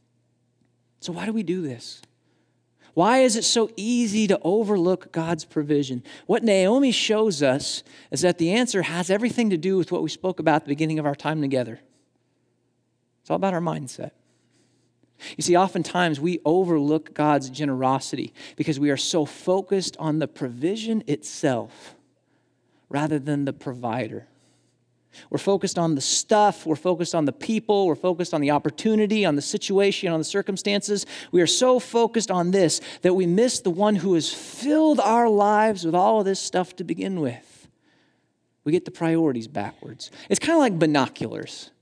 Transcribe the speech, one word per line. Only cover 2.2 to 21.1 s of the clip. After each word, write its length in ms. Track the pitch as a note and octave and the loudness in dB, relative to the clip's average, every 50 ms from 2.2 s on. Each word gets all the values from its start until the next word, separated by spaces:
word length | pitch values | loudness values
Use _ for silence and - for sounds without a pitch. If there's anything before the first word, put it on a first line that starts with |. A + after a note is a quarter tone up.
| _ _ _ _ _ _ _ _ _ _ _ _ _ - _ | _ _ _ _ _ _ _ _ _ _ _ _ _ -6 _
Why 280 | - F3+ G#3+ B3 C4 C4 | 2 4 4 6 6 4
is 120 | B3+ G#3 | 4 2
it 80 | A3+ - | 0 -2
so 280 | - - A#3+ A3 - - | 0 0 0 0 -2 -4
easy 540 | - G3 A3+ B3 A#3+ A#3+ G#3+ G3+ A3 G#3+ F#3+ | -6 -4 -2 0 0 0 0 0 0 2 2
to 100 | G3 - - | 2 0 2
overlook 640 | D#3+ G3 A3 A3+ G3 G#3+ F#3+ E3 F3+ F#3 F3 - - | 0 0 2 2 0 0 2 2 2 0 -2 -4 -8
God's 340 | - E3 D#3+ E3 F3 D#3 - | -6 -6 -2 -2 -4 -4 -6
provision? 600 | - - D#3+ D3 D3 D3+ C#3+ C#3+ C3 B2+ B2 - - - - - | -6 -4 -4 -2 0 0 0 0 -2 -6 -8 -10 -12 -20 -16 -4
What 180 | - G#3 A#3+ A#3 | -2 0 0 2
Naomi 480 | A3 G3 F#3+ F#3 F#3+ A#3 C4+ C#4+ B3+ - | 2 4 4 4 4 4 4 2 2 2
shows 500 | - - - G#3+ G#3+ A3 A3 E3+ C#3 D3 | 0 0 0 0 2 2 0 0 2 2
us 400 | C3 C3 D3 - - - - - - - - - _ - | 2 2 2 -2 -6 -8 -8 -10 -14 -20 -20 -12 _ -4
is 80 | C3+ | 0
that 180 | E3+ F3+ E3+ - | 2 2 2 2
the 140 | E3 E3+ G3 | 0 0 2
answer 300 | A#3+ B3+ A#3+ - F#3+ D#3 | 2 0 0 0 -2 -2
has 280 | - D#3+ F3 F3+ E3+ | -2 -4 -4 -2 0
everything 400 | F#3+ G#3 A#3+ A#3 - B3 A#3 G#3+ | 0 0 0 -2 0 0 0 0
to 60 | F#3+ | 0
do 200 | D#3+ D3+ F#3+ F#3+ | 0 0 0 0
with 140 | F#3+ D#3+ - | 0 0 0
what 140 | F3+ E3 D#3+ | -2 -4 -4
we 40 | D3+ | -6
spoke 300 | - - - F#3 F3+ - | -6 -6 -6 -6 -4 0
about 160 | D#3 D#3+ D3+ | 2 2 2
at 100 | D#3 - | 2 0
the 20 | C#3 | -2
beginning 320 | C#3+ D3 D#3+ D#3 D#3 D#3 | -2 -2 -2 -2 -2 -2
of 40 | D3 | -2
our 120 | D3 D3 | -2 -4
time 240 | - - D3+ D#3+ D#3 | -2 -4 -4 -2 -2
together. 400 | C#3+ C3+ C3+ B2+ A#2+ A#2 A2+ - - _ _ _ _ _ _ _ _ _ _ _ _ _ _ _ _ _ _ _ _ _ _ _ _ _ _ _ | -2 -2 -2 -2 -2 -4 -8 -14 -20 _ _ _ _ _ _ _ _ _ _ _ _ _ _ _ _ _ _ _ _ _ _ _ _ _ _ _
It's 100 | _ - | _ -4
all 60 | D#3+ | -2
about 160 | F3 F#3 G3 F#3 | -2 0 -2 -2
our 80 | E3 | -2
mindset. 520 | E3+ E3 D#3+ D#3 D3 B2+ - - - - - _ _ _ _ _ _ _ _ _ _ _ _ _ _ _ _ _ _ _ _ _ - - - | -2 -4 -4 -6 -8 -12 -12 -12 -14 -14 -14 _ _ _ _ _ _ _ _ _ _ _ _ _ _ _ _ _ _ _ _ _ -20 -16 -10
You 60 | - D#3+ | -6 0
see, 140 | F3+ E3+ | 4 4
oftentimes 640 | F3 F#3+ F#3 - F#3 D#3 - - F3+ F3+ E3 D3+ C3+ | 4 4 2 0 -4 -6 -2 -2 0 0 0 0 -2
we 180 | D3+ F3+ F3+ - - | -2 -2 -2 0 0
overlook 720 | D3+ E3 F#3 F#3+ F3 E3 D3+ C#3+ D3 D#3 D#3 D3+ - - | 2 2 2 2 2 2 0 2 2 0 0 -2 -6 -4
God's 360 | - D3+ D3+ D3 C#3 C3+ C3 | 0 2 2 2 2 0 -4
generosity 800 | C3 C3+ D3+ C#3+ C3 B2+ C3 B2+ C3+ C#3 - - - C3+ - A#2 - - - - - | -6 -4 -4 -4 -2 0 0 0 0 0 -2 -6 -8 -8 -8 -10 -12 -18 -20 -18 -8
because 240 | - D3+ E3 D3 C3+ | -6 -4 -4 -2 0
we 120 | D3 D3 | 0 0
are 60 | C#3 | 0
so 280 | C3 - - - E3+ D3 | 0 -2 -2 0 0 -2
focused 720 | - - - - F3+ F3+ G3 F#3 - G3+ F#3+ F3+ - - - | -2 -6 -6 -2 0 0 0 0 -2 -2 -2 -2 -4 -8 -6
on 220 | D#3+ D#3+ D3+ D#3 | -4 -2 -2 -2
the 80 | D3 - | -2 -4
provision 760 | - - D3 B2+ A#2 A#2+ C#3 F3 G3+ A3+ A3 A3+ A3+ A3 - | -6 -8 -8 -8 -6 -4 -4 -4 -4 -4 -4 -4 -4 -4 -2
itself 880 | - | -4